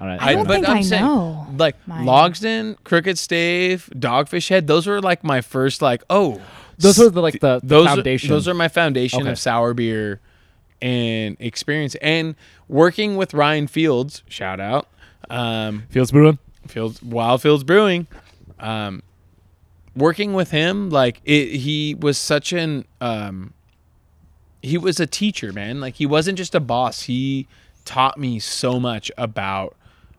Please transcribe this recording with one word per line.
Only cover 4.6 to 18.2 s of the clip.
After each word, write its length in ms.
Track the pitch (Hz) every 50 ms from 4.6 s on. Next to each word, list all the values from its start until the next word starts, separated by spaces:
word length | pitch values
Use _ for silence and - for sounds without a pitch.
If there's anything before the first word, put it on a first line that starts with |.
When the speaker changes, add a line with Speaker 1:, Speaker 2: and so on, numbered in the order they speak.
| 160
Speaker 3:
those 200 | 143 151 170 160
were, 140 | 202 208 202
like, 200 | 190 185 175 -
my 200 | - 156 135 127
first, 400 | 117 - - 131 131 135 - -
like, 200 | 156 131 120 120 - -
oh. 320 | 180 202 196 147 107 95 - - - - - - - -
Speaker 1:
Those 180 | 165 196 196 220
were 120 | 240 226
the, 100 | 170 175
like, 140 | 170 156 -
Speaker 3:
th-, 80 | -
Speaker 1:
the, 180 | - 135 127 123
the 60 | -
Speaker 3:
those 200 | 131 147 151 170
are, 80 | 147 143
Speaker 1:
foundation. 340 | 131 110 131 131 123 - 143
Speaker 3:
those 180 | 151 151 143 175
are 60 | 180
my 140 | 170 165 160
foundation 520 | - 170 170 156 135 127 127 123 127 127
Speaker 1:
Okay. 100 | 139 139
Speaker 3:
of 60 | 123 -
sour 360 | - 127 117 117 117 120 117
beer 460 | 120 117 113 110 107 107 104 98 - _ _ _ _ _ _ _ _ _ _ _ -
and 540 | 123 123 123 123 117 113 113 110 110 104 - -
experience. 540 | 117 120 - - - - 147 156 147 131 -
And 380 | - - 151 160 165 160 160 151 _ _ _ _ _ _ -
working 480 | - 143 165 180 165 - 214 208 196
with 180 | 190 190 - -
Ryan 320 | 143 147 147 156 151 147
Fields, 560 | 135 - 160 160 156 131 120 131 147 - - _ -
shout 320 | - - 98 95 95 92
out. 280 | 98 104 123 143 - _ _ _ - - _ _ - -
Um, 560 | - 123 120 113 113 110 110 107 107 104 113 -
Speaker 1:
Fields 200 | - 131 127 113
Brewing. 280 | 127 147 151 156 156 - _ - - - -
Speaker 3:
Fields, 360 | - - 117 113 113 117 -
Wild 400 | - 120 117 117 113 117 127 123
Fields 220 | - 151 151 143 135
Brewing. 420 | 143 175 208 220 196 180 175 165 - - -